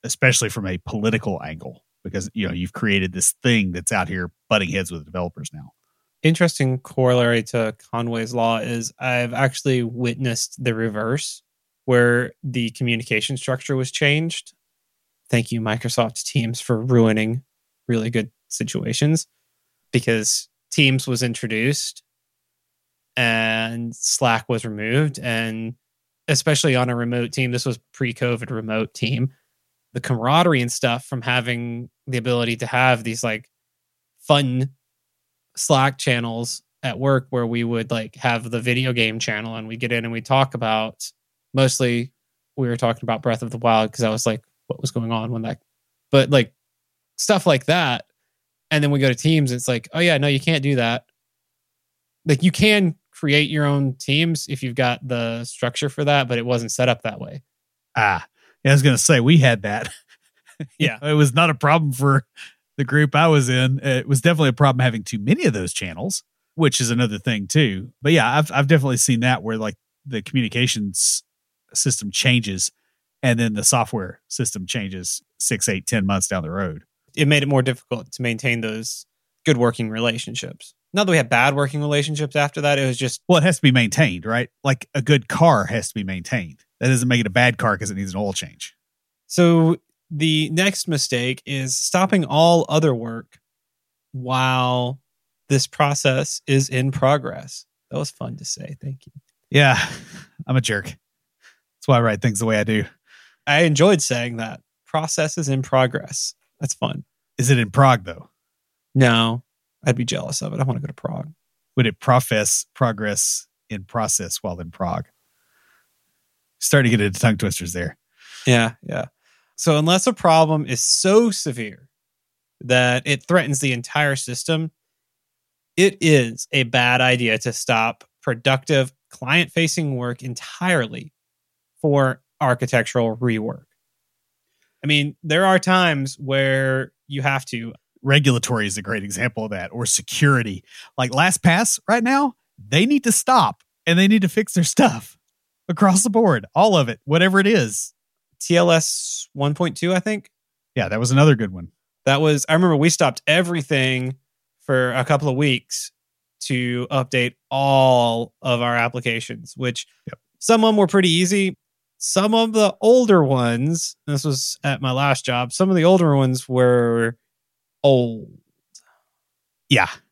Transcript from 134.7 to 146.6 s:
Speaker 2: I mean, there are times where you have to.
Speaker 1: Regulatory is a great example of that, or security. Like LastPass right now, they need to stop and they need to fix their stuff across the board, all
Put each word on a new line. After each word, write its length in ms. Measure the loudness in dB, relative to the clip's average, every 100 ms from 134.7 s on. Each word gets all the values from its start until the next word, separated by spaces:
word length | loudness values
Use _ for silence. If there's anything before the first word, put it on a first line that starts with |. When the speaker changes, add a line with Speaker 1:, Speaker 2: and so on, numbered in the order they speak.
| _
Speaker 2:
I 20 | 0
mean, 300 | 2 0 -6
there 240 | 0 2 4
are 120 | 4
times 600 | 4 2 4 0 -4 -6
where 760 | -4 0 2 0 0 -2 -4 _ _
you 140 | -4
have 220 | -2 -2 -4
to. 260 | -10 -10 -16 _ _
Speaker 1:
Regulatory 640 | 2 4 4 2 0 -2 -2
is 100 | -4
a 60 |
great 220 | -6 -6
example 400 | -6 -4 -4 -4
of 60 | -8
that, 220 | -8 -8
or 140 | -8 -2
security. 800 | -2 -4 2 4 4 0 -8 _ -20 -12 -4
Like 140 | -2
LastPass 680 | 2 2 2 2 2 0 -4 0
right 160 | 0
now, 300 | 2 0 0 -6 _ _
they 260 | -2 2
need 200 | 4 2
to 80 | 2
stop 500 | 0 4 4 4 -2 _ _ 0
and 120 | 4
they 80 | 6
need 160 | 4
to 60 | 2
fix 240 | 0 -2
their 120 | 0
stuff 540 | 0 2 2 2 -12 _ _ _ _ _ -8
across 340 | 2 4 4
the 80 | 2
board, 360 | 2 4 2 0
all 220 | 2